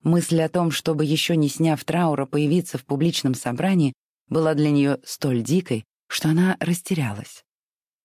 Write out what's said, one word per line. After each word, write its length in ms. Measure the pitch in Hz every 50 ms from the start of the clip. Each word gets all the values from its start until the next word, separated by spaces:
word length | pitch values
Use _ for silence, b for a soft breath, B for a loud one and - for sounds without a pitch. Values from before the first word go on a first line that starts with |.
Мысль 380 | _ 156 170 175 151 - 170 165
о 80 | 160 160
том, 220 | - 175 175 165
чтобы 340 | 147 - - 170 160 147 156
еще 300 | 143 156 151 - - 175
не 140 | 160 151 143
сняв 360 | - - 160 160 156 135 -
траура 400 | - 160 175 175 160 147 139 139
появиться 540 | - - 147 151 143 160 180 170 - - 131
в 60 | -
публичном 500 | - 143 135 - - 135 - - 135 127
собрании, 580 | 123 - 123 120 123 - 190 196 175 151 131 123 _ _ _ _ _ _ _
была 260 | - 160 160 156 160
для 160 | 143 151 151
нее 280 | 147 143 139 143 139 - _
столь 380 | - - - - 143 127 120
дикой, 420 | 110 113 156 185 180 - 127 110 - _ _ _ _ _
что 200 | - - - 156
она 280 | 156 170 185 185 185 -
растерялась. 840 | - 160 175 - - - 196 160 135 110 101 101 - - - - _ _ _ _ _ _ _ _ _ _ _ _